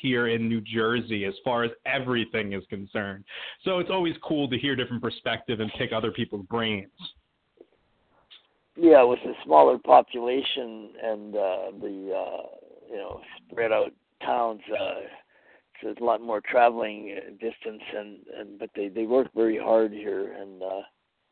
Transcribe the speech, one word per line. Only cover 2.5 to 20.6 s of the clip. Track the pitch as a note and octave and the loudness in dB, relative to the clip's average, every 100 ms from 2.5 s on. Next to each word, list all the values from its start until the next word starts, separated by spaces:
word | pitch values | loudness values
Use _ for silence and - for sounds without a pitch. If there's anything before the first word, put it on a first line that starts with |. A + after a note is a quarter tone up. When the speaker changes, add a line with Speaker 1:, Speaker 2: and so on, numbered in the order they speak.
Speaker 1:
is | G2 - | -4 -6
concerned. | G2+ G2 A2 G2+ G2 - - - - | -10 -6 -4 -4 -8 -14 -14 -14 -6
So | F#3+ F3+ | -2 0
it's | F3 | 0
always | F#3+ E3+ - | 0 0 -2
cool | - D#3 B2 | -2 0 0
to | A#2+ | 0
hear | C#3 B2+ | -2 -2
different | A#2 A#2+ | -2 -4
perspective | A#2 - B2 A2 - A2 | -4 -4 -4 -4 -4 -4
and | G#2+ - | -4 -4
pick | B2+ | -4
other | A2+ A2+ | -2 -2
people's | A2+ A2+ G#2 F#2+ | -2 -6 -8 -4
brains. | A#2 A2 G#2 G2 - F3 - _ _ _ - - _ _ _ _ _ _ - _ _ _ E3 | -2 -2 -2 -6 -16 -20 -20 _ _ _ -20 -20 _ _ _ _ _ _ -20 _ _ _ 6
Speaker 2:
Yeah, | E3+ D3 | 10 10
with | B2 B2+ - | 10 4 -4
the | - | -8
smaller | C#3 D3+ C#3 B2 | 4 8 8 6
population | - C3+ - B2 A#2+ C3 - C#3 A#2+ A2 G#2 A2+ | 8 8 8 0 -2 -2 -2 -6 -8 -10 -16 -8
and, | A2+ G#2 G#2 G#2 | -6 -6 -6 -2
uh, | F#2+ F#2 F#2+ G2 | -2 -2 -6 -8
the, | G#2 F#2+ F#2+ F#2 | -10 -8 -6 -6
uh, | F#2 F2+ - - - - - | -6 -8 -12 -18 -20 -20 -14
you | G#2 | -12
know, | G2 - - - - | -10 -12 -16 -20 -10
spread | - A2+ | -2 2
out | A2 - - _ - | 2 2 -4 _ -10
towns, | - B2 A#2 G#2+ G#2 | -2 0 0 -4 -6
uh, | G#2 F#2+ F2 - - _ _ _ _ _ - | -6 -4 -6 -12 -18 _ _ _ _ _ -12
so | A2 | -10
there's | G#2 | -4
a | |
lot | A#2 A2 | 0 0
more | A#2 G#2+ | -2 -6
traveling, | - B2 A#2+ A#2 A2 G#2 G#2+ | 0 4 4 2 -4 -8 -12
uh, | G2+ - | -14 -14
distance, | G2+ A2+ A2 A2+ G#2+ - | -10 -10 -10 -12 -14 -12
and, | G#2+ G#2 G2+ - - | -12 -12 -16 -18 -16
and | G#2 G2+ | -16 -14
but | A2 | -12
they, | G#2+ G2+ | -8 -6
they | G2+ | -4
work | A2 B2+ A#2+ A2 | 0 2 2 2
very | A2+ G#2+ | 0 0
hard | A2 A2+ A2 | 2 4 2
here, | G#2+ G#2+ F#2+ G2 | -2 -6 -6 -6
and, | G2+ G2 F#2 | -10 -16 -12